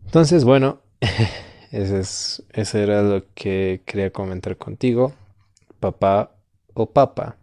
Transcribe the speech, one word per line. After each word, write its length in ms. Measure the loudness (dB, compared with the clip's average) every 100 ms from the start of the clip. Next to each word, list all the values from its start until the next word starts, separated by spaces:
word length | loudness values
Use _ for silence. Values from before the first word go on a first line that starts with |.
Entonces, 400 | 2 4 6 6
bueno, 360 | 6 6 4 -2 _ _
<laughs> 720 | -4 0 -2 -2 -18 -20 -12
ese 280 | -6 -4 -2
es, 420 | -4 -8 -10 -10 -10
eso 260 | -6 -4 0
era 240 | 0 2
lo 220 | 2 0 -4
que 480 | -10 -4 -2 -2 -4
quería 280 | -6 -4 -4
comentar 440 | -4 -8 -8 -8 -10
contigo, 560 | -12 -4 -2 0 0 -2 -20 _ _ _ _ _
papá 520 | -8 -2 0 2 -2 _ _ _ _
o 160 | -6 -2
papa. 460 | 2 2 0 -12 -12